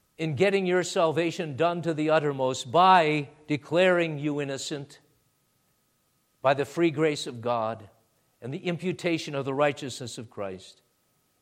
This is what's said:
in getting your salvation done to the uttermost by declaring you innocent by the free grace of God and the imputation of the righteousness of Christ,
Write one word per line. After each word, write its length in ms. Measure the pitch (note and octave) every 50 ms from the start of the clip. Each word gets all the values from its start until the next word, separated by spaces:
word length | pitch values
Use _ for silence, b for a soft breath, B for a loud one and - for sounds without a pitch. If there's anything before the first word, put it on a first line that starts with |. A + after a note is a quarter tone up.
| _ _ _
in 180 | - D#3+ D#3+ D3
getting 300 | A#2 F#3 G3+ G3 G3 F#3+
your 180 | F3+ F3+ F#3 E3+
salvation 720 | F3+ - G3 E3+ D#3+ C#3+ D#3 F3 E3 D#3+ - F3 D3+ C3+
done 240 | A#2+ D#3+ F3 F3 F3
to 120 | D3+ E3+ D#3+
the 160 | D3+ D3+ D#3
uttermost 600 | D3+ D#3+ D3 D3 C#3 C3+ C3 B2+ C3 - - B2+
by 560 | A#2 E3 F#3 F#3+ F#3 F3+ D#3+ D#3 D3+ D3+ C#3+ - - _ -
declaring 720 | - D3 C#3 - - D3+ F3 F#3 F#3 F3+ F3 E3+ E3 D#3
you 220 | C#3 D3 D3+ C#3+ D3
innocent 600 | C#3+ C#3 C3+ C3 - - D#3+ C#3+ C#3 - - - _ _ _ _ _ _ _ _ _ _ _ _ _ _ _ _ _ _ _ _ _ _ _ _ _ _ _ _
by 120 | - C3 C#3+
the 120 | C3+ C#3
free 260 | - - E3+ F3 E3+
grace 340 | C#3+ C#3+ D#3+ D#3 E3 D#3 -
of 160 | D3+ B2 A#2+
God 480 | A2+ A#2+ A#2+ A#2 A2 A2 A2+ G#2+ G#2 G2 _ _ _ _ _ _ _ _ _ _
and 120 | - A#2+ C#3
the 120 | F#3+ -
imputation 640 | F3+ F3 D#3 F3 F#3 E3+ - - F3 E3 D#3+ - E3 D3
of 120 | C#3 B2+
the 80 | C3+ C3+
righteousness 640 | C#3 D3 D3 B2+ - D3 B2+ - - C3 A2+ -
of 120 | - A#2 A2
Christ, 520 | - A2+ G2+ F#2+ F#2+ F#2 - - - _ _ _ _ _ _ _ _ _ _ _ _ _